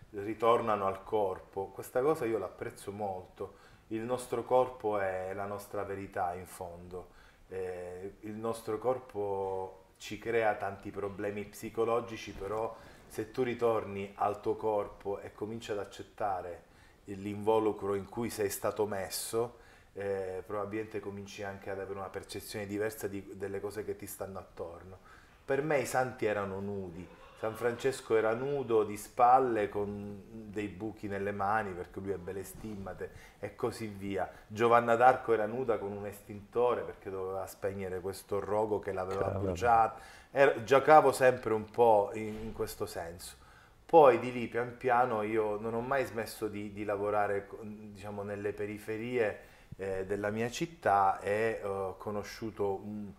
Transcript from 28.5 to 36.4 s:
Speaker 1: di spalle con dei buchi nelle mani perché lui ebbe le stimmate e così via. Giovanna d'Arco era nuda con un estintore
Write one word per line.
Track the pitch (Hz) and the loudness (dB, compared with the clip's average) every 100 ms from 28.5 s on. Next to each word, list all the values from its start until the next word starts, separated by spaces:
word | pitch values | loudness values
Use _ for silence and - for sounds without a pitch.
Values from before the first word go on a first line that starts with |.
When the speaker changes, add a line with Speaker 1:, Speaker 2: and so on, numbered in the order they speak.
| 143 123 113 | -2 2 4
Speaker 1:
di | 104 104 | 2 -2
spalle | - - 123 127 131 110 101 | -4 6 8 8 6 2 0
con | 104 101 104 101 101 95 113 107 | 0 -2 -4 -8 -12 -14 -16 -10
dei | 101 104 | -6 -6
buchi | 87 110 104 104 | -6 -8 -8 -6
nelle | 98 98 | -4 -2
mani | 104 98 110 101 | 0 2 2 0
perché | 87 90 - | -6 -8 -8
lui | 98 | -6
ebbe | 92 87 | -4 -6
le | 95 | -8
stimmate | 92 - 110 101 95 87 92 - - - | -10 -10 -10 -10 -10 -8 -10 -12 -20 -12
e | - | -12
così | - 120 110 110 | -4 -4 -2 -8
via. | 98 101 95 87 - - | -8 -4 -2 -4 -8 -8
Giovanna | 107 117 120 117 113 | 2 8 8 8 8
d'Arco | 127 131 - | 8 8 4
era | 110 107 | 2 2
nuda | 120 127 104 | 0 0 0
con | 98 | -2
un | 104 | -6
estintore | 101 95 - 104 | -8 -10 -14 -14